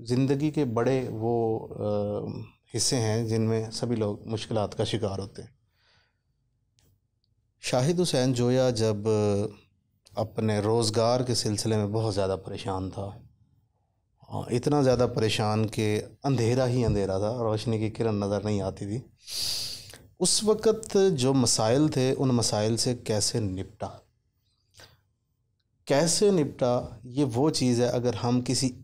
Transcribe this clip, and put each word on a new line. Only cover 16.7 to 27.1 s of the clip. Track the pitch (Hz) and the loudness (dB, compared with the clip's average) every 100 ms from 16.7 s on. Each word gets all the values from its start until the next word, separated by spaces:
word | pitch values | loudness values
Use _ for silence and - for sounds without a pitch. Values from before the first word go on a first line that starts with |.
| 123 | 2
अंधेरा | 110 101 95 95 | 2 2 0 0
था, | 104 123 | -2 -2
रोशनी | 113 107 117 110 | -2 -2 -2 -2
की | 107 | -2
किरण | - 113 | -2 -2
नज़र | 101 101 101 | 0 0 -2
नहीं | 104 104 | -2 -2
आती | 95 - 101 | -2 -6 -8
थी। | 113 - _ - - - - - - - - - - | -8 -10 _ -12 -8 -6 -6 -8 -12 -16 -20 -20 -4
उस | 185 - | 0 2
वक़्त | 208 208 220 220 - 196 | 2 2 2 0 0 4
जो | 190 151 127 | 4 4 4
मसाइल | 135 117 - 110 135 156 | 4 4 2 4 4 4
थे | 139 127 | 2 0
उन | 135 135 | 2 2
मसाइल | 120 107 110 107 117 | 2 2 0 0 0
से | 131 | -2
कैसे | 120 - 107 - 127 | -2 -2 -2 -2 -2
निपटा, | 104 92 95 - 90 - _ _ _ _ _ _ _ - - _ _ _ _ _ _ _ _ _ - | -2 -4 -10 -10 -12 -12 _ _ _ _ _ _ _ -20 -20 _ _ _ _ _ _ _ _ _ 0
कैसे | 139 165 - 208 | 2 2 4 4
निपटा, | 185 143 - 123 123 - - | 4 2 0 2 2 -2 -10
ये | 127 | -6